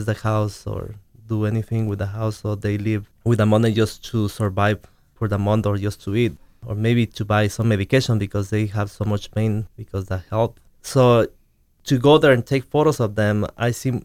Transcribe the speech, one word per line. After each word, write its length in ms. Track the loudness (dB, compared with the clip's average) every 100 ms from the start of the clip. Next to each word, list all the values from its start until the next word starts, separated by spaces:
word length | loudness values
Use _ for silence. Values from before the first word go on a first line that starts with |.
the 100 | -2
house 520 | -4 -2 -2 -2 -6 -10
or 280 | -8 -10 -14 _ _ -6
do 200 | -2 -2
anything 400 | -2 -2 -2 -2
with 140 | -4
the 60 | -4
house. 360 | -4 -4 -4
So 120 | -6
they 220 | -4 -2 -2
live 340 | -2 -4 -6 _
with 140 | 0 2
the 80 | 4
money 260 | 4 4
just 320 | 2 0 -2 -6
to 180 | -4 -2
survive 520 | -2 -4 0 0 0 -6 _ _
for 120 | -8 -4
the 120 | 0
month 260 | 0 0
or 140 | 0 -2
just 240 | -4 -6
to 100 | -4
eat, 220 | -2 -2 -4 -18 _ -10
or 80 |
maybe 320 | -2 0 2 0
to 180 | -4
buy 240 | -2 0 0
some 200 | 0 0
medication 500 | 0 2 0 2 0
because 320 | -2 -4 -2
they 160 | -2 -2
have 240 | -4 -6
so 140 | -4
much 260 | -4 -4 -4
pain 360 | -4 -2 -2 -6 -12
because 300 | -10 -8 -6
the 120 | -8 -4
health. 240 | -2 -2 -4 _ _
So 460 | -4 4 6 6 2 -4 _ _ _ _
to 140 | -2 2
go 200 | 6 6
there 140 | 6
and 120 | 4
take 200 | 2 -4
photos 360 | -2 0 2 2
of 140 | -2
them, 320 | 0 0 0 -2 -4
I 140 | -4
see 320 | -2 -4 -6